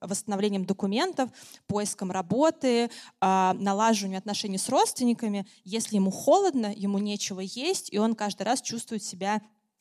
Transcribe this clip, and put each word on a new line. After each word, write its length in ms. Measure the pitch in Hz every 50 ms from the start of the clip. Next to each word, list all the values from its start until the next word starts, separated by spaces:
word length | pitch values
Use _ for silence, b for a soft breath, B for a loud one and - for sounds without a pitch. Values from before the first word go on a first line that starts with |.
восстановлением 640 | - 185 202 - - - 208 190 202 214 202 196 185
документов, 640 | 180 190 - - 190 196 240 330 381 339 - 262 233 B B B B B B B
поиском 460 | - 196 208 208 202 - - 202 185 185
работы, 560 | 190 185 170 196 247 294 320 320 320 - 262 240 233 240 233
э, 0 | B B B B B -
налаживанием 1000 | - 190 190 190 185 185 185 185 196 196 196 196 220 226 226 202 202 190 190 190
отношений 400 | - 208 208 - - 214 190 190
с 100 | - -
родственниками, 760 | 247 320 427 453 - - 254 240 233 233 - 214 202 202 190 B B B B
если 320 | 190 185 226 220 - 214
ему 160 | 202 190 190 190
холодно, 600 | - - - 302 381 403 381 285 262 220 208 208
ему 260 | - 196 202 202 196
нечего 420 | 208 208 208 202 - - 196 185
есть, 520 | 190 190 - 240 262 339 381 - - - -
и 60 | 208
он 160 | 208 226 226
каждый 280 | 220 214 208 185 - 196
раз 180 | 208 247 269 -
чувствует 400 | - 214 233 - - 226 214 202
себя 400 | - - 180 190 196 214 214 208 - _ _ _ _ _ _